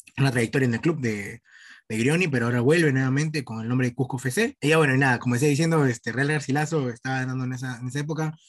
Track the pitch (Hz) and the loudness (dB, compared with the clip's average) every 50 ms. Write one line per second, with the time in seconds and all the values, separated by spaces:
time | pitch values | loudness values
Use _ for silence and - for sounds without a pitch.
0 | - - _ - 139 139 123 127 117 113 - 143 131 123 117 113 - 156 165 139 | -20 -14 _ 0 0 2 2 0 0 0 0 0 2 2 0 0 0 0 0 0
1 | 127 113 107 104 98 95 113 113 _ _ - - - - - - _ _ 113 110 | -2 -4 -4 -4 -8 -12 -14 -16 _ _ -20 -20 -20 -20 -20 -20 _ _ -4 0
2 | 113 135 160 175 185 160 131 120 117 117 120 123 117 135 160 175 165 147 131 135 | 2 2 2 2 0 0 0 0 0 0 0 2 2 4 4 4 4 2 2 2
3 | 135 131 131 143 151 160 151 151 127 - 113 113 110 117 123 131 127 123 - - | 2 2 0 0 0 -2 -4 -6 -6 -6 -8 -8 -4 -2 0 0 0 0 0 -2
4 | 131 123 - 123 - 127 120 202 226 285 - _ - 143 156 160 156 139 131 135 | -4 -4 -4 -4 -4 -4 0 0 -2 -2 -2 _ 2 4 4 6 4 4 4 4
5 | 143 131 123 113 - 123 120 120 147 151 143 135 165 165 165 156 143 131 117 - | 4 2 2 2 0 0 0 2 2 2 4 2 2 2 2 4 2 2 0 -2
6 | - 117 110 123 139 147 156 151 135 - 131 147 151 156 165 151 131 123 113 - | -6 -6 -4 -2 0 0 0 -2 -2 -2 -2 -2 0 0 -2 -2 -2 -2 -6 -6
7 | - 135 135 131 131 131 127 131 127 127 127 123 131 127 123 113 127 127 131 143 | -6 -6 -4 -4 -4 -4 -4 -4 -4 -6 -6 -6 -8 -8 -8 -8 -8 -6 -6 -6
8 | 143 151 156 151 160 156 156 - _ | -6 -4 -4 -4 -4 -4 -6 -8 _